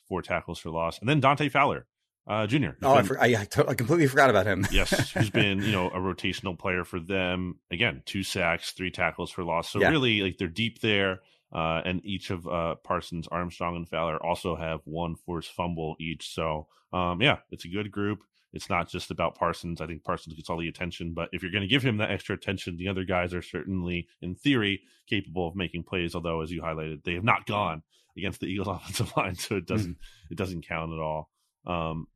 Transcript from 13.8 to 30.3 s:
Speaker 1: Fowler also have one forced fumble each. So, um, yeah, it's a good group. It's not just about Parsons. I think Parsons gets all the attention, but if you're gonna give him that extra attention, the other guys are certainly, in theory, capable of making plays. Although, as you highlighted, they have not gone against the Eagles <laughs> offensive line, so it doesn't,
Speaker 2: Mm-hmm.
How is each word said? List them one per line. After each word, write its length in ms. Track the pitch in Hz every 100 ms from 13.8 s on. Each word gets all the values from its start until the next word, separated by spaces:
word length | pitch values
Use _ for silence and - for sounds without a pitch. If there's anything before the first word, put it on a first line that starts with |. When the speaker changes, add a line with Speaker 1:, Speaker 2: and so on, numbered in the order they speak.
| 82
Speaker 1:
Fowler 300 | 80 82 78
also 320 | 78 85 92 80
have 260 | 80 80 -
one 300 | 78 85 80
forced 360 | - 85 -
fumble 440 | - 87 82 80 -
each. 340 | 80 76 -
So, 340 | - 82 78 78 _ _
um, 300 | 90 87 87
yeah, 160 | 135 98 -
it's 120 | 87 85
a 40 |
good 220 | 95 107
group. 280 | 101 101 104 _ _ _
It's 180 | - -
not 200 | 90 85
just 220 | 87 -
about 240 | 85 82 -
Parsons. 440 | 87 82 87 82
I 60 | 82
think 180 | 80
Parsons 320 | - 85 - 80
gets 140 | 80
all 80 | 82
the 100 | 85
attention, 440 | - 87 - 85
but 160 | 82 85
if 100 | 87
you're 80 | 92
gonna 160 | 101 98
give 160 | 135
him 140 | 127 107
that 120 | 107
extra 260 | 95 - 98
attention, 420 | - 98 - 85
the 100 | 92
other 160 | 95
guys 300 | 92 92 87
are 80 | 87
certainly, 680 | - 87 - 95 87 87 82 _
in 120 | 87 90
theory, 460 | 143 135 104 98 _ _ -
capable 400 | 107 85 82 85
of 80 | 92
making 280 | 85 85
plays. 320 | 80 95 85 85
Although, 260 | 85 82
as 100 | 80
you 100 | 85
highlighted, 420 | 82 80 78 78
they 100 | 90
have 100 | 87
not 220 | 113 98 -
gone 380 | 104 92 80 - _ _ -
against 220 | 92 85
the 80 | 85
Eagles 200 | 98 98
<laughs> 40 |
offensive 420 | 90 - 95 92 -
line, 200 | 104 90
so 200 | - 101
it 100 | 87
doesn't, 280 | 92 95 85
Speaker 2:
Mm-hmm. 360 | - - -